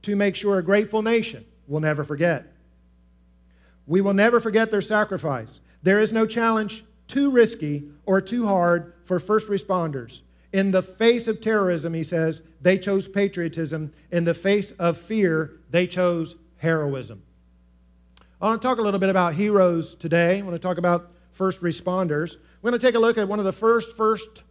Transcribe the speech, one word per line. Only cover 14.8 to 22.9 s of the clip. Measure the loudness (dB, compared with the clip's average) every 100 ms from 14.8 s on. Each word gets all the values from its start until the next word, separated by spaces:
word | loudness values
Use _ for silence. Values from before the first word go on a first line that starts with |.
| -2 -2
fear, | -4 0 2 2 -2 -10 _
they | 0 0
chose | 0 0 0 -6 -12 _ _
heroism. | -2 0 -2 -6 -10 -18 _ _ _ _ _ _ _ _ _ -20 _ _
I | -2
want | 0
to | -2
talk | 0
a |
little | 0 0
bit | 2
about | 2 0 0
heroes | 2 4 4 2 -6
today. | -10 0 2 2 0
I |
want | -4 -8
to |
talk | -6 -2
about | 0 0 -2 _ _
first | -4 -4 -2
responders. | -6 -4 -4 -2 -2 -2 -6 -12 _ _
We're | -4
going | 0
to |
take | 2